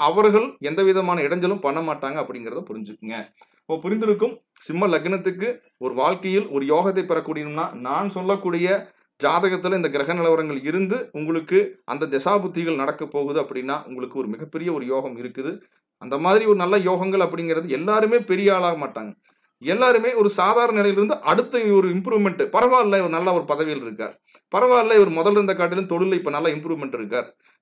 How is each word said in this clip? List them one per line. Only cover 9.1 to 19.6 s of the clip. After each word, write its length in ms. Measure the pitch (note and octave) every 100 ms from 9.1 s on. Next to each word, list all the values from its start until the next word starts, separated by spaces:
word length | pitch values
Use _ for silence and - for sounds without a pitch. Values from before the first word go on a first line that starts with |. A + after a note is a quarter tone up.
| -
ஜாதகத்துல 580 | C#3+ E3+ F#3+ F3+ F3+ F#3+
இந்த 120 | D#3+
கிரக 240 | C3+ C#3+
நிலவரங்கள் 460 | F3 E3 D#3+ D#3 C#3+
இருந்து 340 | C#3 F3 F#3+ E3+ -
உங்களுக்கு 460 | D3+ D#3 E3 D#3+ F#3 G3+ - -
அந்த 220 | C3+ D#3
திசாபுத்திகள் 720 | C3+ F3 G3+ F#3 F3+ E3 D3+
நடக்க 240 | C#3 D3 D3+
போகுது 340 | C#3+ C#3 D3+
அப்படின்னா, 360 | C3+ B2+ B2+ D3 C3+
உங்களுக்கு 320 | B2+ B2 C3+
ஒரு 80 | A2+
மிகப்பெரிய 440 | A2+ D3+ D#3+ F3
ஒரு 120 | D#3 B2
யோகம் 320 | C3+ C3+ A#2+
இருக்குது. 340 | A#2+ C3 C#3 F3+ _ _ _ _
அந்த 160 | B2+ C#3+
மாதிரி 260 | F3 G#3 A3+
ஒரு 140 | G3+
நல்ல 180 | F3+ G3+
யோகங்கள் 460 | F#3 F3+ F#3 G3 E3+
அப்படிங்கிறது 440 | E3+ E3 D#3+ E3+
எல்லாருமே 500 | C3+ F3+ G#3+ A3 A#3+ -
பெரிய 240 | F#3 G3+
ஆளாக 240 | F#3 F3 E3
மாட்டாங்க. 360 | C#3+ - G#2+ - _ _ _ _